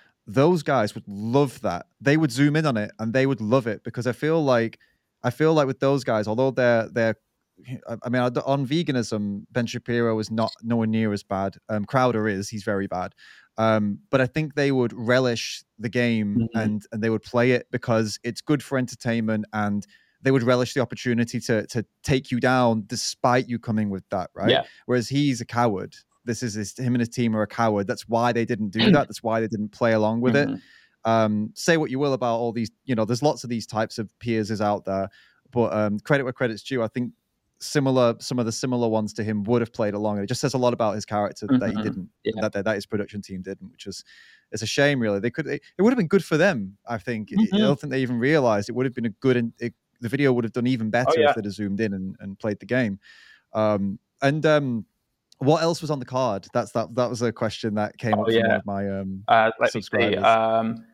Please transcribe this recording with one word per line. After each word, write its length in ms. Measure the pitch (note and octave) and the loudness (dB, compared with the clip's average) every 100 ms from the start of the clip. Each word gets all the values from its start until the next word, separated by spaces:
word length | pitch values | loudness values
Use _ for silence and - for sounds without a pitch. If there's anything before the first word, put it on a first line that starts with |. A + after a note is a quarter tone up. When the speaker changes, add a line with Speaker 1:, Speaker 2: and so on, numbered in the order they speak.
| _ _ - | _ _ -4
Speaker 1:
those 380 | G#2 D3+ F3+ | 2 4 4
guys 320 | D3+ C3+ G#2+ A#2 | 2 0 0 -4
would 120 | - | -12
love 540 | G2+ A2 C3+ C#3+ - | -8 0 2 2 0
that. 260 | G2+ F2 - - | -4 -4 -8 -4
They 160 | C3 D#3 | 2 4
would 140 | D#3 | 2
zoom 240 | A#2 D3 D3+ | 4 2 4
in 100 | D#3 | 2
on 100 | A2+ | 0
it 140 | G#2 - | -2 -6
and 140 | A2+ | -2
they 120 | C3 C3+ | 2 2
would 140 | C3+ | 0
love 260 | G#2+ C3 A#2 | 2 2 2
it 160 | G2+ | -6
because 240 | - B2 B2 | -8 -6 -4
I 40 | |
feel 320 | A#2 D3 E3 | -2 -2 0
like, 360 | C#3+ A#2+ A2+ - _ _ _ _ | 2 2 2 -4 _ _ _ _
I 60 | B2+ | -4
feel 240 | - D#3 | 0 2
like 140 | D#3+ C3+ | 4 2
with 120 | C3 | 2
those 240 | C3+ C#3 | 2 2
guys, 240 | B2+ A2 G#2+ | 0 0 0
although 240 | A2 C3+ | 0 0
they're, 380 | B2+ B2 A#2 A2+ | 2 4 4 2
they're, 260 | A#2+ A2+ G#2+ _ _ _ _ B2 C#3 - | 0 0 0 _ _ _ _ -16 -14 -10
I, 100 | A2+ | -10
I 60 | A#2+ | -2
mean, 120 | B2+ | 0
on 460 | B2 A#2+ - C#3 B2+ | 0 0 0 0 0
veganism, 800 | D#3+ D3+ B2+ A2 G#2+ G2+ G2+ G#2+ | -2 0 -2 -2 -4 -4 -6 -6
Ben 140 | B2 A#2 | -4 -4
Shapiro 520 | B2 - A#2+ A#2 A2 | -6 -4 0 0 0
is 100 | G#2 | -2
not 200 | A2 A2 - | -2 -2 -4
nowhere 260 | A#2 A#2 A2 | -2 0 2
near 240 | A2 A2 | 2 0
as 100 | G2+ | -2
bad. 320 | - F#2+ G2 - - | -2 -4 -4 -6 -6
Um, 160 | G#2+ G2+ | -6 0
Crowder 420 | C3+ B2+ A2+ G#2+ | 2 4 2 0
is, 220 | G2 G#2 | -2 -4
he's 140 | G#2+ | -6
very 240 | A2 G2 G2 | -4 -2 -2
bad. 260 | F2+ F2+ - - - _ - | -4 -8 -12 -20 -20 _ 0
Um, 420 | A2 A2 G#2 G2+ _ | 2 4 2 -4 _
but 100 | C3+ | 0
I 60 | B2+ | 0
think 260 | D#3+ D#3 - | -2 -4 0
they 160 | C#3+ | 2
would 220 | C3 A#2+ | 2 0
relish 680 | A2 A2+ B2 B2+ A2+ - - - - | -2 2 2 2 0 -6 -10 -16 -10
the 100 | A2 | -4
game 480 | B2 A#2+ A2+ G#2 G#2+ | 0 2 2 0 0
Speaker 2:
Mm-hmm. 200 | A2+ A2+ | 0 -2
Speaker 1:
and, 280 | G#2+ G#2+ - | -2 -2 -6
and 100 | A2+ | -4
they 60 | A2+ | 0
would 140 | A2 | -2
play 280 | - B2 B2 | -2 0 2
it 160 | B2 - | 2 -2
because 480 | A#2+ - A2+ A2 - | -6 0 0 0 -4
it's 180 | A#2 G#2 | -8 -6
good 200 | - D3 | -2 -2
for 160 | - C3+ | -2 -4
entertainment, 680 | B2 - B2 A#2 A2 A2 G#2+ | -4 -6 -4 -2 0 -2 -4
and 320 | G#2+ G#2 G2+ - _ _ _ | -4 -2 -2 -6 _ _ _
they 80 | C3+ | 0
would 120 | C3+ | 2
relish 300 | A#2 B2 B2 C#3 | 4 2 2 -2
the 60 | |
opportunity 580 | A#2 A#2 B2+ A#2 A#2 A#2+ | -4 -4 -2 0 0 -4
to, 260 | - A2 - | 0 0 -2
to 160 | A#2 - _ | -6 -8 _
take 260 | - C3+ B2+ | -2 0 0
you 80 | A#2+ | 0
down 440 | B2+ B2+ B2 A2 G2 | 2 4 4 2 -2
despite 600 | A#2+ - - C3 B2+ A#2+ | -6 -6 -2 2 2 0
you 100 | A#2 | -4
coming 300 | - G#2+ G#2 | -2 -2 -2
with 140 | F#2+ - | -4 -6
that, 200 | G2 E2+ - | -6 -6 -2
right? 140 | G2+ | 2
Speaker 2:
Yeah. 120 | F2 - - - | 2 0 -8 -2
Speaker 1:
Whereas 200 | B2 G#2+ | 0 0
he's 340 | C#3 D3 A#2 | 0 0 0
a 40 | A#2+ | -4
coward. 500 | A#2+ A#2+ F#2+ G2+ - _ _ B2 | 0 0 0 -6 -14 _ _ -8
This 180 | A2+ | -6
is 100 | B2 G#2 | -6 -6
his, 220 | G2+ - | -8 -6
him 160 | B2+ | -2
and 60 | B2 | 0
his 100 | A#2 | -2
team 260 | - A#2 A2 | -2 0 0
are 60 | |
a 60 | G#2 | -2
coward. 400 | - A2+ G#2 G2 | 0 2 2 0
That's 200 | B2 - | -4 -2
why 240 | A2+ A#2+ | 0 2
they 100 | A#2 A#2 | 0 -2
didn't 240 | A2+ G#2+ | -2 -4
do 220 | G#2+ A#2 | 2 4
that. 0 | |
Speaker 2:
<clears throat> 160 | D3 B2+ | 4 4
Speaker 1:
That's 160 | G#2+ | -4
why 160 | A2+ A2+ | -2 -2
they 80 | A2 | -2
didn't 220 | G2+ G#2+ | -4 -8
play 240 | - A#2+ | 0 2
along 280 | A2 G#2+ A#2 | 4 2 2
with 140 | B2 C#3 | 2 2
it. 120 | C#3+ | 0
Speaker 2:
Mm-hmm. 600 | G2 - _ _ _ A2+ | -4 -12 _ _ _ 0
Speaker 1:
Um, 400 | A2+ A2 G#2 A2 - | 4 4 0 -4 -4
say 220 | - E3 | 2 2
what 120 | C#3 | 0
you 80 | C3 | -2
will 140 | C#3+ | 0
about 240 | B2+ B2 A#2 | 0 0 0
all 140 | A#2 | -2
these, 180 | A2+ A2 - - | -4 -6 -8 -4
you 80 | A#2 | -2
know, 100 | G#2 | 0
there's 180 | A#2+ | 2
lots 200 | D3 B2+ | 0 0
of 60 | A#2 | -4
these 160 | A#2 - | -8 -4
types 320 | A2 A2 - | -4 -4 -4
of 140 | G2+ _ | -10 _
Pierses 400 | A#2+ A2 G#2 G#2 | -2 -2 0 0
out 240 | G#2 G#2 - | 0 0 -2
there, 240 | G2 F#2+ - _ _ _ | -4 -4 -10 _ _ _
but, 220 | B2 A2+ | 0 0
um, 260 | G#2+ G#2+ G2+ | 2 0 -2
credit 220 | - C#3+ C3 | 0 0 0
where 80 | |
credit's 280 | - B2 G#2 | -2 -4 -4
due. 200 | - C3 | -6 -4
I 40 | A2+ | -2
think 260 | B2+ B2 - _ _ _ _ | -4 -6 -8 _ _ _ _
similar, 560 | - D3+ C3+ C3 A#2+ A#2 | -4 0 2 4 2 2
some 180 | - B2 | -4 -4
of 60 | A#2 | -2
the 60 | |
similar 360 | A#2 C3 B2 A#2 | -4 -2 0 0
ones 240 | A2 G#2+ | 0 -2
to 100 | - | -4
him 200 | G#2+ G#2+ | -4 -2
would 180 | G2+ A#2+ | 0 0
have 100 | A2+ | 0
played 220 | - G#2+ | -2 -4
along, 240 | G#2 G#2+ G#2 | -2 -2 -2
and 60 | G2 | -4
it 20 | |
just 140 | B2+ | -4
says 120 | C3+ | -2
a 40 | C3 | 0
lot 160 | B2 | 2
about 220 | A#2+ G#2+ G#2 | 2 0 -2
his 100 | - | -4
character 420 | G#2 G#2 - G#2 | -2 -2 -4 0
that 140 | - G3+ | 0 0
he 60 | G#2+ | -2
Speaker 2:
Mm-hmm. 80 | |
Speaker 1:
didn't, 260 | C#3+ - F#2+ _ A2 | -4 -6 -10 _ -6
Speaker 2:
Yeah. 80 | A2 | -4
Speaker 1:
that, 100 | A#2 | -4
that, 120 | G2+ G2 | -2 -2
that 100 | G#2 | -4
his 100 | - | -4
production 360 | G#2 G2+ G#2 | -6 -6 -10
team 200 | F#2+ F#2 | -12 -10
didn't, 300 | F#2 G2 F#2 | -10 -12 -14
which 140 | - G2+ | -18 -14
is, 160 | - - - - _ _ | -14 -16 -20 -20 _ _
it's 100 | - | -8
a 40 | A2 | -4
shame, 320 | - C#3+ C#3 | 2 2 2
really. 200 | A2 G2+ | 0 0
They 120 | A#2 | -2
could, 160 | - C#3 | -4 -6
it, 140 | D3 - - | -8 -8 2
it 40 | |
would 100 | G#3 | 4
have 60 | B3+ | 4
been 100 | E3 | 2
good 180 | G3 - | 2 2
for 100 | D#3 | 2
them, 400 | F#3+ C3+ G2 G2+ - | 2 2 -4 -10 -8
I 100 | A#2 | -8
think. 320 | - A2+ G#2 | -6 -6 -2
I, 40 | F3+ | 0
I 100 | A3 | 2
Speaker 2:
Mm-hmm. 120 | G3+ | 2
Speaker 1:
don't 220 | G#3+ C#3+ | 2 0
think 120 | D3 | -2
they 100 | C3 | -2
even 180 | B2 A#2+ | -2 0
realized 480 | B2+ D#3 B2 G#2 G2+ | 2 4 4 2 0
it 60 | A#2 | -2
would 100 | C3+ | -4
have 80 | C3+ | -2
been 100 | A#2 | -6
a 40 | - | 0
good, 160 | C3 B2 | 2 2
and 160 | A#2 - | 0 -4
it, 140 | A#2 - _ _ | -8 -10 _ _
the 80 | - | -6
video 220 | C3+ C#3 | 0 2
would 100 | A#2+ | 2
have 100 | A2+ | 0
done 140 | B2 A#2+ | -2 0
even 240 | C3 A2 | 0 0
better 180 | A#2+ B2+ | 0 2
Speaker 2:
Oh, 40 | D#3+ | 4
yeah. 120 | D3 | 4
Speaker 1:
if 60 | A#2 | 2
they'd 100 | G#2 | -2
have 80 | F#2+ | -6
zoomed 240 | G2+ G2+ | -4 -2
in 140 | A2 | -2
and, 220 | G2 F#2+ - | -2 -8 -10
and 180 | G2+ G2 | -14 -8
played 220 | A2 G2+ | -6 -6
the 80 | G2 | -2
game. 320 | B2 A2+ G2 - - - _ _ | -2 -2 -4 -12 -20 -20 _ _
Um, 440 | A2 G#2+ G#2 G2 F#2+ _ _ | -2 0 0 -2 -6 _ _
and, 240 | C#3 D3+ D#3 | 0 2 4
um, 400 | D3+ C#3 A#2 - _ _ _ _ - | 2 2 -4 -6 _ _ _ _ -2
what 220 | C3+ D#3+ | 2 4
else 180 | E3 E3+ | 2 -2
was 80 | D3+ | -4
on 60 | C#3+ | -6
the 60 | A#2 | -4
card? 420 | B2+ B2+ G2 - | -2 -2 -2 -4
That's, 180 | A#2+ A2+ | -4 -2
that, 200 | A#2+ G2 A2+ | -4 -4 -2
that 140 | A#2+ | -2
was 120 | A#2 | 0
a 80 | A#2+ | -4
question 420 | - A2+ - A#2 G#2 | -2 -4 -4 -4 -2
that 220 | G#2 - | -4 -4
came 160 | A#2+ G#2 | -2 0
Speaker 2:
Oh, 60 | |
Speaker 1:
up 60 | A2+ | 2
from 80 | A2+ | 2
Speaker 2:
yeah. 120 | A2+ | 2
Speaker 1:
one 80 | A2 | 0
of 80 | G#2 | -2
my, 220 | G2 G2+ G2 | -6 -4 -4
um, 240 | F#2+ F#2+ G#2 | -6 -6 2
Speaker 2:
Uh, 220 | A#2 A2 - | 4 4 2
let 20 | |
me 60 | A#2+ | -2
see. 40 | |
Speaker 1:
subscribers. 520 | A2+ - G#2+ G#2 G2 | -2 -4 0 0 2
Speaker 2:
Um, 640 | A2+ A2+ A2+ A2+ A2+ A2+ - | 4 4 4 2 0 -4 -12